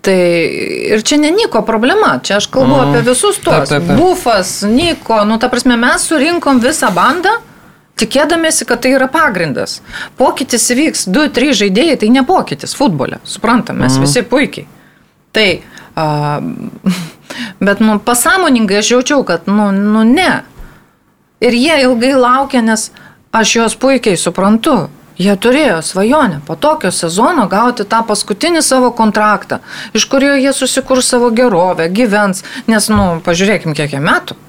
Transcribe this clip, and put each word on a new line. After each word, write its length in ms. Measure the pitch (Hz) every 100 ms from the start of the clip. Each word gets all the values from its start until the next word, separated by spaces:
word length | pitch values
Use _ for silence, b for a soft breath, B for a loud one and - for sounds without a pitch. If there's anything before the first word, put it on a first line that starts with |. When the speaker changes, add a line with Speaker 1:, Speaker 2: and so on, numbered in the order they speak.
Speaker 1:
Tai 140 | - 190 175 170 160 - - 64 60
ir 100 | 214
čia 140 | 220 294
ne 140 | 302
Niko 300 | 381 453 226
problema, 540 | 208 220 247 403 381 127
čia 160 | - 202
aš 120 | 156
kalbu 240 | 262 254
Speaker 2:
Mm. 160 | - 143
Speaker 1:
apie 100 | 143
visus 360 | 233 247 403 -
tuos. 300 | 349 156 143
Speaker 2:
Taip, 0 |
taip, 180 | 147 170
taip. 80 | 190
Speaker 1:
Bufas, 540 | 359 359 254 208 185 -
Niko, 600 | 202 240 339 - - 226
nu, 140 | 208 220
ta 100 | 254
prasme, 280 | 240 254 233
mes 260 | 247 349
surinkom 560 | - 311 302 349 302 262
visą 300 | 240 302 247
bandą, 400 | 175 214 339 359 453 B B B B B -
tikėdamiesi, 720 | 220 262 302 330 320 320 -
kad 160 | 240
tai 100 | 254
yra 160 | 269 262
pagrindas. 720 | 339 302 180 165 120 - - B B B -
Pokytis 500 | 269 - 262 226 -
įvyks, 360 | 247 311 311 -
du, 160 | 190 302
trys 260 | 247 285 233
žaidėjai, 400 | 202 190 330 262
tai 100 | 214
ne 120 | 254
pokytis 520 | 262 370 - - - -
futbole, 420 | 262 151 123 -
suprantam, 540 | - - 214 240 233 123
mes 140 | 127
Speaker 2:
Mhm. 60 | 135
Speaker 1:
visi 200 | 139 143
puikiai. 440 | - 262 277 - - b b b b _ _
Tai, 280 | 220 208 160 B B B -
a, 440 | 156 147 147 147
<laughs> 1200 | 85 - - - 196 180 165 - - - 226 -
bet, 200 | 196 294
nu, 180 | 220 208
pasąmoningai 800 | 240 247 330 381 339 247 208 202
aš 120 | 214
jaučiau, 340 | 240 254 285
kad, 220 | 214 170 -
nu, 240 | 208 208
nu, 300 | 196 208 214
ne. 380 | 220 294 349 165 - B B B B B _ _ _ _
Ir 120 | 240
jie 280 | 240 285 311
ilgai 300 | 254 240 247
laukė, 460 | 269 240 254 269 254
nes 280 | 226 220 - B B B _
aš 220 | 220 208 233
juos 180 | 226 -
puikiai 400 | 254 262 233 170
suprantu. 720 | 180 175 196 220 320 247 147 - - -
Jie 160 | 190 196
turėjo 460 | 226 262 294 165
svajonę 580 | 156 185 214 302 254 151 -
po 100 | 165
tokio 320 | 302 311 190
sezono 540 | 180 165 175 262 339 190
gauti 380 | 190 247 240
tą 160 | 196 226
paskutinį 600 | 226 208 - 202 320 330
savo 260 | - 262 254
kontraktą, 680 | 247 220 208 214 202 - 123 B B B
iš 140 | 220 -
kurio 240 | 269 277
jie 180 | 277 277
susikurs 540 | 269 262 - 262 262 247
savo 220 | 247 240
gerovę, 600 | 226 247 175 185 165 165
gyvens. 500 | 190 247 208 202 185 B B -
Nes, 220 | 220 -
nu, 320 | 214 190 165
pažiūrėkim, 520 | 175 170 196 185 160 151
kiek 160 | 147
jie 80 | 139
metų. 340 | 160 349 349 -